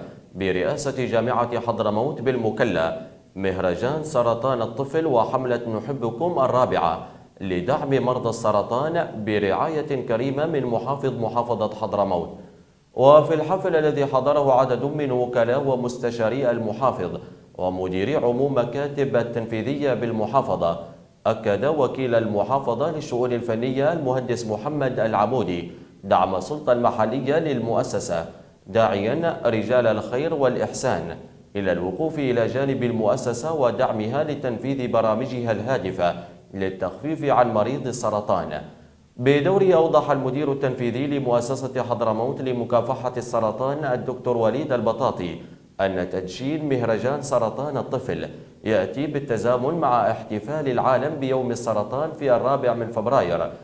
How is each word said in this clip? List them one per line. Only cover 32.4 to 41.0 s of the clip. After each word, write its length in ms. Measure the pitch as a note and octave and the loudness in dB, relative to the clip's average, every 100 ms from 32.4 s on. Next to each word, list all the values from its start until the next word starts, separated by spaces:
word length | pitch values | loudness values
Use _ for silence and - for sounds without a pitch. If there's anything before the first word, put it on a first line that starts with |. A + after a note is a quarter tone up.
| A2 | 0
جانب 360 | B2+ C#3 B2 | 0 0 0
المؤسسة 720 | A#2+ A2 G#2 C3 B2+ A#2 D#3 | 0 2 2 2 0 -4 -4
ودعمها 720 | E3 B2 A2+ B2+ A2+ G#2+ C3+ | 0 0 2 0 0 -2 -2
لتنفيذ 680 | D#3 C#3+ C3 A2+ C3 C3+ A#2+ | -2 -4 -4 -4 -4 -4 0
برامجها 600 | A2+ A2 G#2+ B2+ B2 A#2 | 2 2 2 -2 -4 -2
الهادفة 640 | G#2 A2 C3 F2+ F2+ F2 E2+ - - - | -2 0 -2 -2 0 0 0 -8 -20 -12
للتخفيف 720 | G2 F#2+ F#2 F#2 - C#3+ D#3 C#3+ | -4 -4 -2 -6 -6 -6 -2 2
عن 280 | A#2+ A#2+ | 4 4
مريض 340 | A2 G#2 C#3 C3+ | 2 0 -2 -4
السرطان. 760 | - A2 G#2 G#2+ F#2+ D#2+ D2 - - - _ _ - | -4 -2 -2 0 0 0 -6 -10 -18 -20 _ _ -2
بدوره، 560 | B2+ C#3+ D#3+ G3 F#3+ | 2 4 4 4 6
أوضح 380 | E3+ E3 D3 C#3+ | 6 6 4 4
المدير 400 | C#3 B2+ B2+ D3 | 0 0 -2 -2
التنفيذي 560 | C3+ C3+ B2 A#2+ A#2 | 0 -2 0 -2 -2